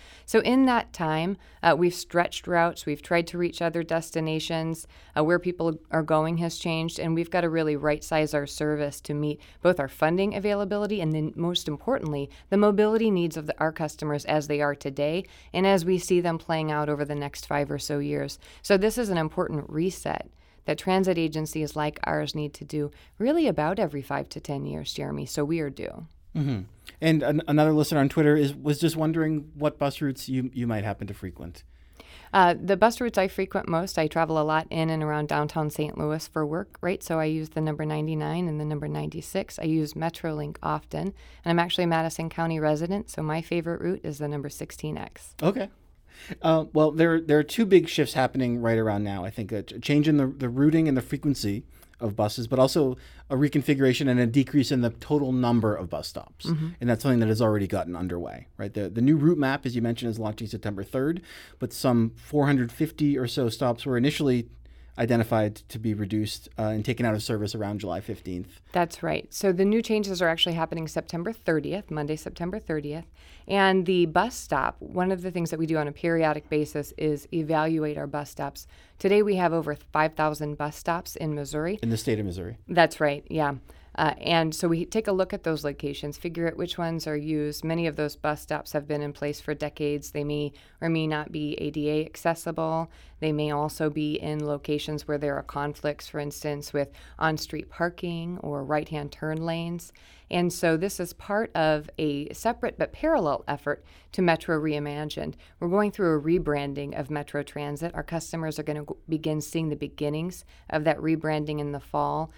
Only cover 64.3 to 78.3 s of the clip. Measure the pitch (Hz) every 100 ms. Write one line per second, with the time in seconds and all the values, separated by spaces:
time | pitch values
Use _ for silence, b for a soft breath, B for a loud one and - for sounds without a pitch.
64.3 | 123 117 b b b b b 120 117 110
65.3 | 113 107 107 - 113 110 104 98 107 107
66.3 | - - - 107 107 107 117 120 107 107
67.3 | 107 104 113 101 104 101 85 - 104 -
68.3 | 90 90 - - 180 170 - 165 156 -
69.3 | - 202 180 196 226 226 214 202 180 175
70.3 | 165 180 165 160 175 160 170 160 165 175
71.3 | 226 - 156 143 180 - 151 147 156 -
72.3 | - 175 214 - 156 147 156 - b b
73.3 | b b 196 190 190 175 180 165 175 220
74.3 | - - 139 - - - 185 185 185 185
75.3 | 175 165 160 160 160 147 147 170 165 156
76.3 | 151 - 151 147 151 143 - 156 147 -
77.3 | 165 156 160 156 160 151 147 143 147 147